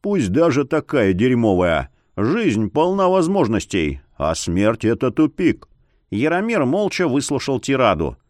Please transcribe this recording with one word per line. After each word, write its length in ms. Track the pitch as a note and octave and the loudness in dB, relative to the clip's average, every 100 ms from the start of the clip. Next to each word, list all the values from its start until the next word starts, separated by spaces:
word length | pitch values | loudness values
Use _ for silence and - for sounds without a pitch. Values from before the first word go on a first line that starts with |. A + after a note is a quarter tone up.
Пусть 300 | G3 G3+ G#2 | -2 0 0
даже 340 | A2 E3+ C3 | 2 2 2
такая 480 | C#3 D#3 - D3 G2 | 0 -4 -2 0 2
дерьмовая. 760 | F#2 B2+ B2 A2 F#2 F2+ D#2 C2 _ _ - | 2 2 2 2 2 2 0 -4 _ _ -4
Жизнь 540 | G#2+ G#3 G#3 G#2+ G#2+ | -2 0 0 0 -2
полна 380 | C3+ E3+ G3 F#3 | 0 0 0 2
возможностей, 920 | F#3+ E3 G3 C3 G#2+ - F#2+ D2+ C2+ _ _ | 2 2 0 0 -2 -2 -2 -2 -4 _ _
а 180 | D2+ | -4
смерть — 500 | E2 - F2 G#2 A2 A2 | -2 -4 0 0 0 -2
это 240 | F#2 C3 | 0 -2
тупик». 580 | A2 D#3 - F3 G#2 - _ _ _ _ | 0 -2 2 0 0 -8 _ _ _ _
Яромир 540 | G2+ D3 E3+ A3 A3 | -4 -2 -2 -2 -2
молча 420 | B2+ F3 G3+ - F3 | 0 0 -2 -2 -2
выслушал 520 | C3 - C#3 - C3 | -2 -2 -4 -2 -4
тираду. 560 | - C3+ A#2+ E2+ D2+ - | -2 2 2 2 -2 -6